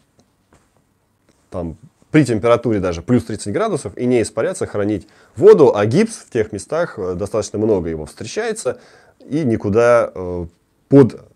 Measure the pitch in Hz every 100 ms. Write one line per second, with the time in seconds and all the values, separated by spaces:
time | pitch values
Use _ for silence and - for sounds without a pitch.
0 | _ _ _ _ _ _ _ _ _ _
1 | _ _ _ _ _ 92 85 76 - _
2 | _ 156 131 113 117 117 120 104 90 85
3 | 82 123 117 107 - 117 220 160 104 101
4 | 123 123 104 - 143 190 104 107 101 104
5 | - _ _ - 175 208 131 104 104 139
6 | 226 - - 120 107 101 - 156 175 -
7 | 92 90 98 113 101 101 110 101 82 80
8 | 76 - 110 - 226 220 - - - -
9 | _ _ - 147 143 110 104 104 120 120
10 | 110 - 90 90 85 _ _ _ - 139
11 | 120 - -